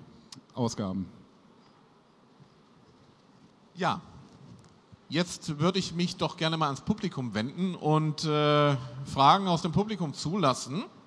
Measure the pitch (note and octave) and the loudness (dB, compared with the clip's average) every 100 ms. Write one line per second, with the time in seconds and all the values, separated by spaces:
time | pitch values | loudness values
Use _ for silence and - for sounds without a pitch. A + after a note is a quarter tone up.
0 | - - - - - - A#2 - G2 F#2+ | -18 -20 -20 -20 -14 -4 -4 -2 -4 -4
1 | F2+ - - _ _ _ _ _ _ _ | -8 -12 -20 _ _ _ _ _ _ _
2 | _ _ _ _ - _ _ _ _ _ | _ _ _ _ -20 _ _ _ _ _
3 | _ _ _ _ - _ _ F3 E3+ A#2 | _ _ _ _ -20 _ _ -4 -2 -2
4 | - - - - - - - _ _ - | -6 -20 -20 -20 -20 -20 -20 _ _ -20
5 | - D3+ F3 - - D3 E3+ F#3+ - E3 | -6 -4 -4 -6 -8 -2 0 0 -4 -4
6 | F3 - D#3+ - D#3+ D#3+ D3+ C3+ - G#3 | -4 -2 -6 -2 -2 0 -2 -2 -4 -2
7 | F3+ - B2 G#2 B2 D#3+ F#3+ E3+ D3+ D#3 | -4 -4 -4 -2 -4 -2 -4 -2 2 2
8 | D#3 C#3+ D#3+ D3+ D3 D3 D3 C3+ B2+ - | 2 -2 0 2 4 4 4 2 -4 -12
9 | C#3 C#3 C#3 F#3+ F#3+ E3 E3+ F3+ G#3+ G#3 | -6 6 8 8 4 0 2 0 0 -2
10 | D#3+ - D3+ G3 D3 B2 - E3 E4+ - | -4 -4 -4 2 2 2 -4 -8 -10 -16